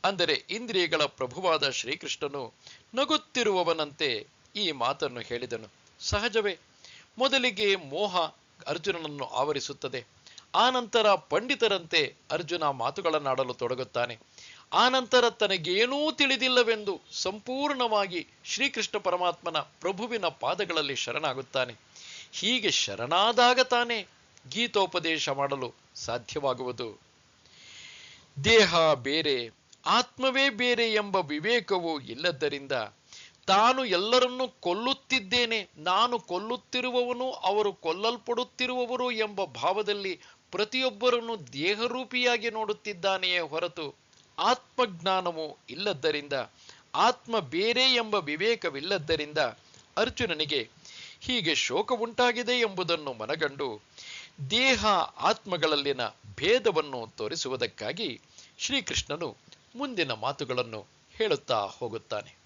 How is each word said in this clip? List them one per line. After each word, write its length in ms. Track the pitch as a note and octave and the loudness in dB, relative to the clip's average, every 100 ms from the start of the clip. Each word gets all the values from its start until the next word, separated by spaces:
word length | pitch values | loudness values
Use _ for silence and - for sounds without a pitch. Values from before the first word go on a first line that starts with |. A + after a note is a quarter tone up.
ಅಂದರೆ 400 | F#3 G3 E3+ C#3+ - | -2 0 2 0 -2
ಇಂದ್ರಿಯಗಳ 540 | G3+ A#3 F#3+ E3+ D#3+ | -8 -4 0 0 2
ಪ್ರಭುವಾದ 680 | C#3+ - B2+ A#2+ F#3 D#3 C#3+ | 0 -2 -6 -2 0 2 2
ಶ್ರೀಕೃಷ್ಣನು 840 | B2 A2 D3+ D3 - D3 C#3 A#2 _ - - _ A#3 | -2 -6 -6 -6 -6 -4 -6 -10 _ -20 -20 _ -4
ನಗುತ್ತಿರುವವನಂತೆ 1300 | C#4 D4+ - C4 A3+ F#3+ E3+ D#3+ D3 C#3+ D3 A2+ - _ _ G3+ | 0 0 0 0 2 4 2 2 -2 0 -2 -2 -6 _ _ -4
ಈ 160 | F#3+ | -4
ಮಾತನ್ನು 480 | C#3 A#2+ D3 D3 B2 | 0 0 0 -2 -4
ಹೇಳಿದನು." 480 | A2+ A#2+ B2 A2+ A2 _ _ _ | -6 -6 -6 -8 -10 _ _ _
ಸಹಜವೇ, 580 | - G#3 A#3 G#3+ G#3 E3+ _ _ - - - - | -4 -2 0 0 0 -4 _ _ -20 -20 -20 -2
ಮೊದಲಿಗೆ 580 | C4 C4+ B3 G3 G3+ G3 | 2 4 2 2 2 2
ಮೋಹ 560 | D3 D3 G#3 F3+ D#3+ - _ _ - | 0 -2 0 2 0 -4 _ _ -6
ಅರ್ಜುನನನ್ನು 580 | D3+ E3 F3 D#3 C#3+ B2 | -4 -2 -4 -4 -6 -4
ಆವರಿಸುತ್ತದೆ. 800 | A#2 C#3+ C#3+ - C#3 C3+ B2 - _ - - - F3 | -2 0 0 -4 -8 -8 -8 -12 _ -20 -20 -4 2
ಆನಂತರ 580 | A#3+ B3+ A3+ A#3 G#3+ | 4 2 0 4 6
ಪಂಡಿತರಂತೆ 1000 | F#3+ - D3+ B3 C#4 A3+ G3 E3+ E3 C#3 - _ | 4 2 -2 0 0 2 0 0 0 0 -4 _
ಅರ್ಜುನ 320 | D#3 D#3 F3 | -6 -2 -2
ಮಾತುಗಳನ್ನಾಡಲು 920 | D3+ C3+ A#2 D3 E3+ D#3 C#3+ C3 B2+ | 0 0 -2 -2 0 0 0 0 -2
ತೊಡಗುತ್ತಾನೆ. 640 | B2 A#2+ B2+ B2+ B2 A#2+ A2+ _ - - - - | -2 -4 -4 -4 -2 -4 -6 _ -20 -20 -20 -2
ಆನಂತರ 560 | F3+ A#3+ C4 B3 B3+ A#3 | 4 4 4 4 6 6
ತನಗೇನೂ 840 | A3+ G3+ F#3+ D#3+ F3+ A#3+ C#4 D4+ | 2 0 0 0 0 2 2 -2
ತಿಳಿದಿಲ್ಲವೆಂದು 880 | - C#4 C4 B3+ B3 A3+ A3 G#3 F3 - | 2 2 2 2 4 4 2 -2 -6 -8
ಸಂಪೂರ್ಣವಾಗಿ 1160 | - F#3 G#3 G3+ C4 C#4+ C4+ A#3+ G#3+ G3 F3 D#3 _ - | -6 -4 -4 -6 -4 -2 0 0 2 0 -4 -8 _ -8
ಶ್ರೀಕೃಷ್ಣ 520 | - C4+ A3+ G3+ G#3 | -2 -2 -2 -4 -2
ಪರಮಾತ್ಮನ 600 | F#3 F3+ F3+ E3+ F3 D#3+ | -2 0 0 -2 -4 -4
ಪ್ರಭುವಿನ 680 | C#3 _ E3+ F#3+ A3+ A3+ F3+ | -6 _ -4 -4 -4 -2 -2
ಪಾದಗಳಲ್ಲಿ 680 | D3 B2 F3+ F#3+ E3 C#3+ C3+ | -2 -4 -2 -2 -2 -2 -4
ಶರಣಾಗುತ್ತಾನೆ. 800 | - C3 D3+ C3 B2+ C3+ B2+ A#2 _ - - - - | -4 -4 -4 -4 -4 -4 -4 -6 _ -20 -18 -16 -14
ಹೀಗೆ 400 | - G3+ B3 G3+ | -4 0 2 2
ಶರಣಾದಾಗ 880 | C#3+ - G2 A#2+ E3+ G#3+ A#3 A#3+ B3+ | 0 -2 -4 0 2 4 6 6 6
ತಾನೇ 480 | B3+ A#3+ A#3+ A#3 - _ _ _ - | 4 2 2 -2 -6 _ _ _ -10
ಗೀತೋಪದೇಶ 800 | G#3 A#3+ G#3 F#3 F3+ E3 D#3+ D3 | -4 0 2 2 2 0 -2 -2
ಮಾಡಲು 440 | C#3 C#3 C#3 B2 - _ - | 0 0 -2 -4 -8 _ -12
ಸಾಧ್ಯವಾಗುವುದು. 1040 | - A#2+ A#2 D#3 C#3 B2 B2+ A#2 A#2+ G2 _ _ _ _ _ - - - - - - - - - | -6 -6 -4 -4 -2 -2 -4 -6 -10 -12 _ _ _ _ _ -20 -20 -20 -20 -20 -20 -20 -16 -4
ದೇಹ 500 | D3+ A3+ F#3+ E3+ D#3+ | 6 8 8 6 6
ಬೇರೆ, 580 | C#3+ B2 D3+ D#3 C3 A#2 - _ - - | 4 2 0 2 0 -2 -12 _ -10 2
ಆತ್ಮವೇ 640 | G#3+ B3 - C4 C4 C4+ | 2 2 -2 0 4 2
ಬೇರೆ 440 | G#3+ B3 A#3+ A#3 | 2 0 2 2
ಎಂಬ 220 | G#3+ G3+ F#3+ | 2 0 0
ವಿವೇಕವು 840 | D#3 D3+ F3+ A#3+ F#3 F#3+ E3+ D#3 | 0 -2 2 0 2 0 0 -4
ಇಲ್ಲದ್ದರಿಂದ 720 | B2+ A2+ F3 D3+ D3 C#3+ C#3 C3+ G#2 _ _ - - _ - | -6 -4 -2 0 -2 -2 -4 -4 -4 _ _ -20 -20 _ 2
ತಾನು 380 | G3 A3+ C4 B3+ | 6 6 4 2
ಎಲ್ಲರನ್ನೂ 600 | F3+ G3+ B3 B3 B3+ B3+ | 0 4 4 2 0 -6
ಕೊಲ್ಲುತ್ತಿದ್ದೇನೆ, 1200 | _ F3+ F3+ A#3+ C4+ _ C4 F#3+ B3 A#3+ A3+ F#3 - | _ -2 0 0 -4 _ -2 0 0 2 0 -4 -6
ನಾನು 420 | D#3 F#3+ A#3+ A#3+ | 0 2 2 0
ಕೊಲ್ಲುತ್ತಿರುವವನು, 1120 | - F3 G#3+ B3 _ B3 B3+ B3 A#3+ B3 B3+ | -4 -6 -4 -8 _ -4 -2 0 -2 -2 -4
ಅವರು 420 | - F#3+ G3+ G#3 | -2 0 2 2
ಕೊಲ್ಲಲ್ಪಡುತ್ತಿರುವವರು 1400 | F3+ E3 E3+ G#3+ A#3+ - A#3+ - - B3+ B3+ B3 B3 B3 | 0 -4 -2 -2 -2 -4 -4 -4 -4 -4 -2 -2 -2 -2
ಎಂಬ 340 | A3+ G#3+ G3 F3+ | 0 -2 -2 -6
ಭಾವದಲ್ಲಿ 760 | A#2 D3+ G3 G#3 G#3 G3 F3 - - _ | -2 0 0 0 -2 -4 -8 -12 -20 _
ಪ್ರತಿಯೊಬ್ಬರನ್ನು 1000 | F3+ G#3 B3+ C4 G3+ B3 A#3+ A3+ A3+ C3 | -4 -2 0 -2 0 2 2 -2 -8 -8
ದೇಹರೂಪಿಯಾಗಿ 960 | C#3 E3 G#3 A#3+ B3 B3+ B3 B3 A#3+ A3+ | -4 -2 0 -2 -4 -4 0 2 2 0
ನೋಡುತ್ತಿದ್ದಾನೆಯೇ 880 | A3 G#3+ G#3+ G#3+ F#3+ F#3+ F#3+ F#3 F3+ | -4 -4 -4 -6 -2 0 0 0 0
ಹೊರತು 560 | D#3+ D#3 F3 E3 D3 - _ _ _ - | 0 -2 -4 -6 -10 -10 _ _ _ -2
ಆತ್ಮಜ್ಞಾನವು 1160 | F#3+ B3+ - - A#3+ F3 E3+ F#3+ F3+ D#3+ D#3 - - | 2 2 -2 0 0 0 0 0 0 -4 -8 -10 -16
ಇಲ್ಲದ್ದರಿಂದ, 640 | C#3 G3+ D#3+ D#3 D3 C#3+ C#3 A2 _ - - _ - | -6 -4 0 0 0 -2 -4 -6 _ -20 -20 _ 2
ಆತ್ಮ 440 | G#3 B3+ - A3+ | 2 2 -2 -2
ಬೇರೆ 540 | D3 D#3+ G#3+ A#3+ C4 | -2 0 2 4 4
ಎಂಬ 220 | B3 A3 G#3+ | 2 2 0
ವಿವೇಕವಿಲ್ಲದ್ದರಿಂದ 1200 | D3 D3+ G#3 A#3 F3 C#3 D#3+ G3 D3+ E3 D3+ D3+ C3 G#2+ - - - - | 0 0 2 2 0 -4 -2 -2 0 -2 -2 0 0 -2 -20 -20 -10 -2
ಅರ್ಜುನನಿಗೆ 720 | A#3 - A#3 D#3 D3+ C#3+ A2 - - - - - | -2 0 -2 -2 -2 -2 -4 -12 -20 -18 -18 -14
ಹೀಗೆ 360 | - B3+ E3 D3 | -2 0 2 2
ಶೋಕ 360 | - C#3+ G#3 | 2 0 0
ಉಂಟಾಗಿದೆ 600 | G3+ A#3 A#3 B3 A3+ A#3 | 0 -2 2 2 2 0
ಎಂಬುದನ್ನು 600 | B3 A3+ F#3 F3 E3+ D3 | 2 2 0 0 0 -2
ಮನಗಂಡು 680 | A#2+ G#2+ D#3+ D3+ C#3 C#3 G#2+ _ - - - - - C3+ | -6 -4 0 -2 -2 -6 -6 _ -20 -16 -16 -18 -12 -2
ದೇಹ 360 | A3 C4 B3 G#3+ F#3+ - - | 2 4 4 4 2 2 0
ಆತ್ಮಗಳಲ್ಲಿನ 840 | D#3+ E3+ G#3 F3 D#3+ D3+ C#3+ C3 A#2 - - - | 0 0 -2 0 2 2 0 -2 -4 -6 -18 -4
ಭೇದವನ್ನು 800 | D#3 B3 G#3+ E3 D3 C3 A2+ - | 2 4 4 0 -2 -6 -10 -6
ತೋರಿಸುವುದಕ್ಕಾಗಿ 1040 | G#2+ - C3 B2+ A#2 - G#2+ F3 G3+ A2+ _ - - - | -6 -4 -4 -2 -4 -4 -8 -4 -6 -8 _ -20 -20 -8
ಶ್ರೀಕೃಷ್ಣನು 800 | - C4+ G#3+ - - A#2+ D#3+ G#2 - - _ A#3 | -2 -2 -2 -6 -4 -6 -6 -10 -20 -20 _ -10
ಮುಂದಿನ 360 | C#4 A3+ D3+ | -8 -2 -2
ಮಾತುಗಳನ್ನು 760 | A2+ A2+ C#3+ C3+ B2+ A#2+ A2 G#2 _ _ - | -2 -4 -4 -4 -4 -4 -6 -14 _ _ -4
ಹೇಳುತ್ತಾ 380 | A3 D3 - A#2 | 0 0 0 0
ಹೋಗುತ್ತಾನೆ. 800 | G2 - A#2+ A2 - G#2+ G2+ - | 0 -6 -8 -8 -8 -10 -10 -20